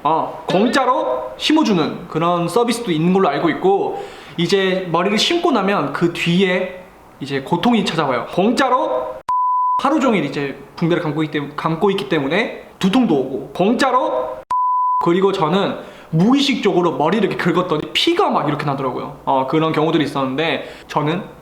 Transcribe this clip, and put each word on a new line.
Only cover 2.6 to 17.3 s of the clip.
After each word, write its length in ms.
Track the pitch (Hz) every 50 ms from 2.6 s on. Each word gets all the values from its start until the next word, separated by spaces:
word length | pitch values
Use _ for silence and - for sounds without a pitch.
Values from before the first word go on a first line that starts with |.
| 240 233 240 233 - 190
있는 220 | 170 151 160 175 185
걸로 140 | 190 190 160
알고 200 | 139 151 165 165
있고 540 | 143 - - 185 196 196 147 - - - - - - - - - - -
이제 500 | 170 165 196 196 190 190 180 185 185 175
머리를 260 | 160 170 180 202 208 214
심고 340 | - - 349 339 339 349
나면 420 | 285 220 190 190 208 185 151 143 -
그 200 | - 175 170 170
뒤에 720 | - - 170 170 180 196 185 180 180 180 180 - - - - - - - - - -
이제 200 | 147 131 139 135
고통이 420 | 139 - - 170 170 240 240 220 185
찾아와요. 420 | - - 156 156 135 127 117 113 - -
공짜로 840 | 170 185 220 247 214 277 254 247 262 - - 254 254 - 254 - - - - - 988 988 - - - - - - -
하루 180 | - - 311 311
종일 240 | 240 262 226 190 151
이제 320 | 143 - 151 143 139 131 - - - -
붕대를 260 | - 175 165 170 160
감고 220 | - 156 143 156 156
있기 80 | 151
때문-, 240 | 147 151 143 139 -
감고 340 | - - 160 160 156 190 202
있기 180 | 196 196 - -
때문에 560 | 175 156 135 135 151 190 247 - - - - - - -
두통도 360 | - 190 185 262 247 190 160
오고 360 | 139 131 131 135 131 - - -
공짜로, 840 | - 175 202 247 220 277 262 247 254 294 254 254 254 254 254 - - - _ - 988 - - - - - - - - -
그리고 280 | 170 170 190 190 196
저는 460 | 190 - 160 151 170 196 196 143 123 - - - - - - -
무의식적으로 880 | - 160 175 226 262 285 277 - 254 - - 208 165 170 170 170 151 127
머리를 320 | 185 214 202 226 196
이렇게 120 | 180